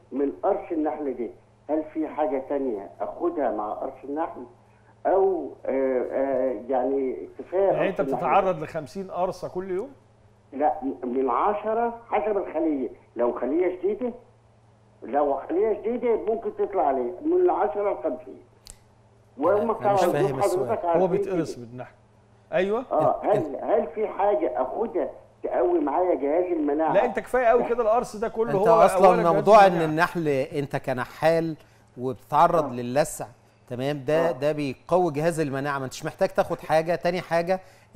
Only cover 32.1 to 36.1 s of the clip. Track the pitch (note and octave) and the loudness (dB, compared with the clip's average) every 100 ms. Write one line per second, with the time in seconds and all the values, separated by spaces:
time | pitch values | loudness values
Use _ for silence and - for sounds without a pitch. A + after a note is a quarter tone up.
32.1 | A#2+ - D3 E3+ E3+ C#3+ A#2+ A#2+ C3+ E3 | -6 0 4 6 4 0 -4 -2 0 0
33.1 | - A2+ - _ _ - B2 C#3 D3 B2+ | -4 -12 -14 _ _ -12 -4 -4 -4 0
34.1 | D#3 E3 C3 D3 D3+ C#3 A#2+ - F3 F3 | 2 2 0 -2 0 -4 -6 0 2 2
35.1 | C#3+ E3 D#3+ D3 C3+ C#3+ C#3 B2+ - D3+ | 0 0 0 -2 -2 -4 -4 -6 -6 -8